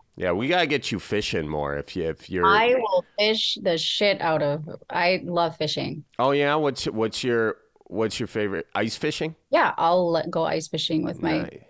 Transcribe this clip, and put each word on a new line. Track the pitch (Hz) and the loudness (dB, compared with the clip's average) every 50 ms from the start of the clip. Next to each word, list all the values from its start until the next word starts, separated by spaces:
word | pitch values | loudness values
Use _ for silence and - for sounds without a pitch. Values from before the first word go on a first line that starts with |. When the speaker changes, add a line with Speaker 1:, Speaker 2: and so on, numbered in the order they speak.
| _ _ - | _ _ -8
Speaker 1:
Yeah, | - 92 90 | -4 -2 0
we | 87 98 123 143 | 0 0 0 0
gotta | 175 180 170 | 2 2 2
get | 139 147 127 - - | 2 0 -2 -2 -2
you | 113 87 | -4 -4
fishing | - - 107 104 107 - 113 87 78 76 | -4 -2 -2 -2 0 0 -2 -2 -2 -2
more | 78 76 73 71 71 | -2 -2 -2 -2 -4
if | 71 71 - - | -4 -6 -6 -6
you, | 92 82 80 | -4 -2 -2
if | 78 - - - | -4 -6 -8 -4
you're | 92 90 87 | -2 2 4
Speaker 2:
I | 190 202 214 226 240 254 | 4 6 6 4 4 2
will | 254 226 202 185 180 - _ - - | 2 0 0 0 0 -2 _ -2 0
fish | 208 220 226 220 - - - - | 2 2 2 0 -2 -4 -4 -2
the | - 185 165 160 | 0 0 0 0
shit | 160 - - - 208 202 190 - | -2 -2 0 2 2 2 2 2
out | - 165 160 147 | 0 0 2 2
of, | 147 143 143 156 151 175 - - - - | 2 0 -2 -2 -6 -10 -12 -14 -12 -6
I | 151 175 175 175 185 170 - | -2 0 2 2 2 0 -2
love | 175 175 170 170 160 160 | -2 0 0 0 0 0
fishing. | - 156 147 - 147 139 - 151 156 - _ - - | -2 -4 -2 -2 -4 -4 -6 -6 -10 -12 _ -2 0
Speaker 1:
Oh, | 123 139 | 2 2
yeah? | 143 143 143 143 147 | 4 4 2 2 2
What's, | 156 151 139 131 - - | 2 2 0 0 -2 -4
what's | 156 - 110 113 110 - - - | -4 0 0 -2 -2 -2 -2 -2
your, | 127 120 117 113 107 - _ _ _ _ _ - | 0 2 2 2 0 -2 _ _ _ _ _ -16
what's | - - 104 110 104 - - | -8 -2 0 0 0 0 -4
your | 113 | -6
favorite? | - - 110 104 98 95 82 - _ - | -4 -2 -2 -2 0 -2 -4 -6 _ -2
Ice | 101 117 113 - | -2 -2 -2 -2
fishing? | - - 156 - - 160 160 165 _ _ - | -2 -4 -4 -2 -2 -4 -6 -6 _ _ 0
Speaker 2:
Yeah, | 277 339 269 175 - - | 2 4 4 2 2 2
I'll | 170 165 175 185 175 170 | 4 4 4 4 4 2
let, | 165 160 - 170 | 2 0 0 0
go | - 165 160 | -2 0 0
ice | 156 160 160 160 - | 0 0 -2 -4 -4
fishing | - 156 - - 165 160 - | -4 -4 -2 0 0 0 0
with | - - - | -2 -4 -4
my | - 156 156 156 | -2 -2 0 -2
Speaker 1:
Nice. | 151 - - - - | -2 -6 -12 -18 -20